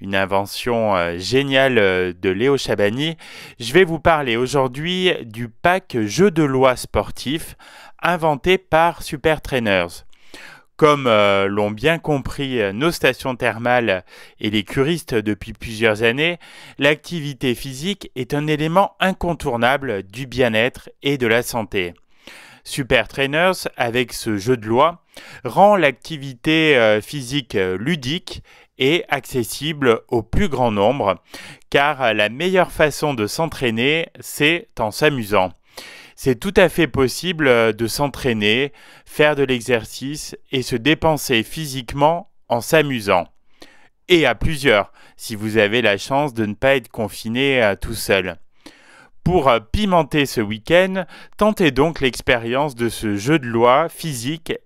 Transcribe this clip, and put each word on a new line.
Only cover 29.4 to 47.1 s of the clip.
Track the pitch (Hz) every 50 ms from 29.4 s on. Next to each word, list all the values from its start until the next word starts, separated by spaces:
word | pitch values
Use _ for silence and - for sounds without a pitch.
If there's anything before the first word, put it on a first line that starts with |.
| 110 - - - 139 160 156 143 139 120 110 - - -
au | 127 113
plus | 110 - - - 208 98
grand | 127 123 123 117
nombre, | 104 98 98 117 139 135 107 98 87 - _ _ - - - - 143 - - -
car | - 139 139 151 147 131 131 113
la | 107 107 104 104
meilleure | 117 139 170 190 185 185 165 -
façon | - - 160 147 - - 156 147 135
de | 110 104
s'entraîner, | 104 - - 165 151 - - 139 117 110 113 123 143 156 165 160 - - -
c'est | - - - - 147 151 170 170 - _ - -
en | 113 107
s'amusant. | - - 147 151 147 123 110 98 104 98 92 90 - _ _ _ - - - - - - - - _
C'est | - - 135 123 -
tout | - 202 185
à | 214 185 156
fait | - 175 160 147
possible, | - 135 131 117 - - 160 185 180 156 147 131
euh, | 120 117 113 113
de | 104 104 117
s'entraîner, | 107 - - 143 139 - - - 127 113 107 104 104 110 127 143 139 - - - - - - _
faire | - - - 151 151 147
de | 139 139
l'exercice | 127 131 120 107 127 123 113 110 - - - 131 139 151 - - - - - - -
et | - 131
se | 123 - 127
dépenser | 117 113 147 156 151 165 160 156 135 - - 127 113 110
physiquement | - - 156 160 139 131 135 117 - 139 143 143 156 170 175 208 - _ _ _ -
en | 120 120
s'amusant. | 107 - 165 156 151 143 131 113 98 98 95 87 80 - _ _ _ _ - - - - - - - _ _ _ _ -
Et | 180 165 143
à | 143 113
plusieurs, | - - 165 156 131 135 135 107 101 95 - - - - - -
si | - - - 113
vous | 101 107 110 104
avez | 110 104 101 113 123
la | 113 104 101
chance | 98 - - 135 139 151 143 117
de | 117 110
ne | 104 104
pas | - 131 135 139
être | 135 113 -
confiné, | - - - -